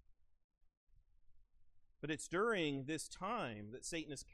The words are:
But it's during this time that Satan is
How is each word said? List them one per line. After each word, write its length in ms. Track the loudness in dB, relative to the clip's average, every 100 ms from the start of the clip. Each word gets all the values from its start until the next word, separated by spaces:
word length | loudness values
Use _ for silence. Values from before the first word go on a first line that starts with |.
| -20 -20 -20 -20 _ _ -20 _ _ -20 -20 -20 -18 -18 -20 -20 -20 -20 -20 -6
But 100 | -2
it's 180 | -2 0
during 560 | 4 6 6 4 2
this 240 | 0 -2 -4
time 640 | -4 -2 0 0 -2 -6
that 120 | -8
Satan 280 | -4 -2 -2
is 120 | -6 -6